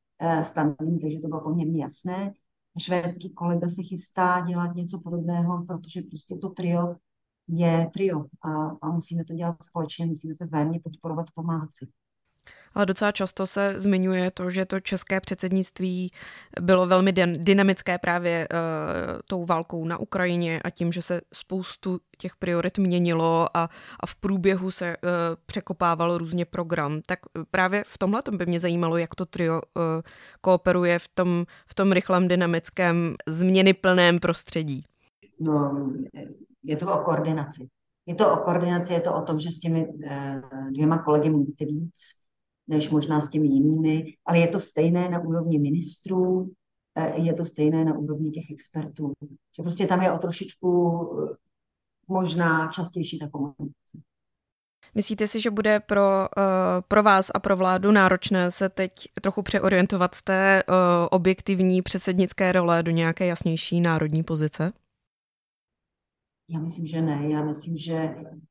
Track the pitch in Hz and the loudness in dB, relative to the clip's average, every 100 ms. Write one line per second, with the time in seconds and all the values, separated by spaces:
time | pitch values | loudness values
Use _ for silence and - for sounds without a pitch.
0 | _ _ 165 160 160 - 151 139 160 165 | _ _ -2 -2 -2 -2 -2 -2 -4 -2
1 | 151 156 160 156 156 170 156 165 131 - | -4 -6 -6 -6 -4 -2 0 -2 -4 -8
2 | 180 185 202 202 _ _ _ 170 175 180 | -8 -6 -6 -10 _ _ _ -12 -2 -2
3 | 175 - 190 - 175 170 175 180 170 180 | -2 -8 -14 -6 -2 0 -2 -6 -8 -10
4 | - - 180 180 170 175 175 175 175 185 | -10 -2 0 0 -2 -4 -4 -6 -8 -10
5 | 170 175 165 175 170 180 175 165 - 180 | -8 -6 -2 0 0 -2 -6 -10 -10 -14
6 | 170 151 - 180 190 180 175 175 175 175 | -12 -16 -14 -10 -10 -6 -2 0 -2 -6
7 | _ _ _ _ - 165 170 165 165 170 | _ _ _ _ -8 0 2 2 0 -2
8 | 196 160 139 - 156 156 156 - 156 165 | -2 -2 -6 -12 -6 -4 -6 -6 -4 -4
9 | - 170 165 165 170 165 - 170 151 - | -4 -8 -6 -6 -6 -8 -10 -8 -8 -4
10 | 165 156 160 151 170 151 151 170 165 - | -4 -4 -8 -10 -6 -2 -2 -2 -8 -12
11 | 165 160 165 - 165 165 156 - 135 _ | -8 -6 -8 -8 -4 -4 -6 -12 -20 _
12 | _ _ _ _ - - _ - 196 190 | _ _ _ _ -20 -20 _ -2 0 2
13 | 208 - 190 - 190 202 202 190 196 185 | 0 0 -4 -4 -4 -2 -2 0 2 2
14 | 185 185 180 - 180 180 185 190 - 185 | 2 2 0 -2 -4 -2 -2 -4 -4 -6
15 | - 190 - 185 185 190 185 - 185 180 | -2 -4 -4 -6 0 0 -2 -4 -4 -4
16 | 180 - - - - - 175 185 180 185 | -6 -10 -20 -20 -14 -4 4 4 6 4
17 | 190 185 175 165 170 196 196 185 - 180 | 4 4 2 2 4 6 6 2 -2 -2
18 | 180 175 175 170 165 170 165 160 156 87 | -2 0 0 -2 -2 -2 -2 -4 -4 -4
19 | - - - 185 175 165 165 170 165 170 | -6 -8 -8 -6 -2 -2 -2 -6 -6 -6
20 | - 190 180 175 170 165 180 - 170 170 | -4 -2 0 0 -2 -2 -6 -4 -2 -2
21 | - 175 - - - 190 185 - 190 180 | -4 -6 -6 -18 -8 -8 -8 -10 -6 -6
22 | - _ 185 - 180 170 180 - 185 175 | -8 _ -14 -8 -2 0 0 0 2 4
23 | 175 165 165 165 165 170 165 - - - | 2 2 2 2 2 0 -2 -6 -20 -12
24 | - - 190 196 190 185 185 - 175 165 | -12 -6 -2 2 2 2 -2 -6 -6 -4
25 | 180 175 170 165 - 208 - 180 170 165 | -2 -2 -2 -4 -8 -10 -8 -2 0 2
26 | 170 170 165 175 170 180 170 165 156 156 | 0 0 -2 -4 -4 -6 -4 -2 -2 -4
27 | - 180 - 165 156 190 185 202 202 - | -6 -8 -8 -12 -6 0 0 0 -4 -4
28 | 190 220 277 196 180 170 175 170 170 170 | 0 0 -2 -4 -2 0 0 0 0 0
29 | 165 - 180 - 165 165 - - 165 160 | -2 -6 -8 -2 -2 -2 -4 -4 -2 -4
30 | - - - - 185 180 185 180 175 170 | -8 -18 -20 -2 2 4 4 2 2 0
31 | - - 180 175 175 - _ - 196 180 | -2 -2 0 0 -2 -10 _ 0 4 4
32 | - 180 180 180 175 170 - - 175 170 | 4 2 4 2 2 0 -4 0 2 2
33 | 165 - - 160 185 190 190 185 185 180 | 0 -4 -6 0 4 6 6 6 4 6
34 | 175 175 175 170 - 165 156 131 - _ | 6 4 0 -2 -4 -6 -4 -6 -10 _
35 | _ _ - - 160 147 143 143 135 - | _ _ -20 -6 0 0 0 -2 -4 -6
36 | 131 - - - - _ - 151 180 - | -10 -12 -18 -20 -20 _ -6 -4 -2 0
37 | 190 151 151 156 147 - 127 _ _ _ | 0 0 0 -2 -6 -12 -18 _ _ _
38 | - 170 208 - 180 170 175 175 - 170 | -10 2 2 4 0 0 0 0 0 -2
39 | 180 165 - 151 165 165 170 165 156 - | 0 -2 -2 -2 -4 -6 -2 -2 -2 -6
40 | 147 139 139 135 - 135 135 135 151 165 | -10 -8 -6 -8 -10 -10 -8 0 2 2
41 | 151 151 156 151 139 - 151 151 170 - | 4 2 4 2 0 -4 -6 -6 -8 -12
42 | - - _ _ _ _ - 151 - 151 | -20 -20 _ _ _ _ -2 -2 2 0
43 | 151 151 147 156 147 135 151 160 156 156 | 2 0 0 0 2 4 4 4 2 0
44 | 156 - - 170 170 185 - 151 165 175 | -2 -10 2 4 4 0 -4 0 2 2
45 | 180 170 160 165 165 151 143 165 151 - | 0 -2 -2 -2 0 0 2 0 -4 -12
46 | 190 185 185 185 185 - _ _ _ - | -4 0 2 0 -2 -10 _ _ _ -4
47 | 165 - 170 147 165 - 151 160 160 147 | -4 0 0 0 -4 0 2 2 2 0
48 | 151 147 156 160 - 143 - 156 151 - | -4 -4 -4 -6 -12 -16 -12 -10 -10 -8
49 | 143 139 147 - _ - 170 175 196 185 | -8 -8 -14 -18 _ -10 -8 -2 0 2
50 | 185 165 180 - - - 180 175 175 170 | 2 0 -4 -6 -10 -4 0 2 2 0
51 | 165 - - - _ _ _ _ _ _ | -4 -6 -6 -8 _ _ _ _ _ _
52 | - 190 180 165 170 160 160 - 170 180 | -4 -2 0 0 2 2 0 -4 -6 -6
53 | 156 160 147 139 143 - 143 - _ 156 | -6 -8 -10 -6 -8 -6 -12 -14 _ -20
54 | - _ _ _ _ _ _ _ _ 208 | -20 _ _ _ _ _ _ _ _ -4
55 | 202 208 214 226 226 208 214 208 - 202 | -4 -2 -2 0 -2 0 4 2 2 4
56 | 196 190 190 - 196 185 185 180 - 208 | 4 4 0 0 2 2 2 0 2 4
57 | 214 190 190 202 - 185 185 185 196 208 | 6 6 4 -2 0 2 2 2 6 6
58 | 185 185 - 185 180 - 190 - 190 - | 6 4 2 2 2 0 -2 -2 -4 -4
59 | - - - - 185 196 - 185 185 190 | -14 -6 -4 -4 -2 2 4 4 4 2
60 | 180 - - 190 190 190 - 185 180 175 | 0 -2 -2 2 4 4 4 4 6 4
61 | 170 185 180 185 - 185 185 185 - 190 | 4 4 4 2 0 2 4 4 0 -2
62 | - 185 180 - 185 185 170 170 165 165 | 0 2 0 2 2 4 4 2 2 2
63 | 165 165 180 170 175 160 - 175 170 160 | 0 0 0 0 -2 -2 -2 0 2 2
64 | 156 156 160 160 151 - 165 - _ _ | 0 0 -2 -2 -2 -2 -6 -6 _ _
65 | _ _ _ _ _ _ _ _ _ _ | _ _ _ _ _ _ _ _ _ _
66 | _ _ _ _ _ 160 165 170 156 165 | _ _ _ _ _ -8 -8 -8 -6 -2
67 | 160 143 147 151 151 151 170 160 165 160 | -2 -2 -2 -2 -2 -6 -8 -8 -6 -4
68 | 160 - - - - | -4 -8 -16 -20 -20